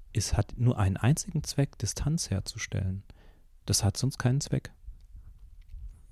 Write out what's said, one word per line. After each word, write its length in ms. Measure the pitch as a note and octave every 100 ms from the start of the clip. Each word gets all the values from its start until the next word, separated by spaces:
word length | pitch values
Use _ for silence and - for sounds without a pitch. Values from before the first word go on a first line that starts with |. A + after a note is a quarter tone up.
| -
es 200 | - -
hat 200 | - - -
nur 220 | A#2+ -
einen 180 | F#2+ F#2
einzigen 480 | A2+ D#3+ - D#3+
Zweck, 340 | - - C#3 -
Distanz 520 | G#2+ - - E3 -
herzustellen. 720 | G2 - - - G2+ F#2+ F#2+ - - - - - - -
Das 180 | G2
hat 120 | G2+ -
sonst 220 | B2+ -
keinen 220 | - C3
Zweck. 320 | - - - - - - - - - - - - - - - - -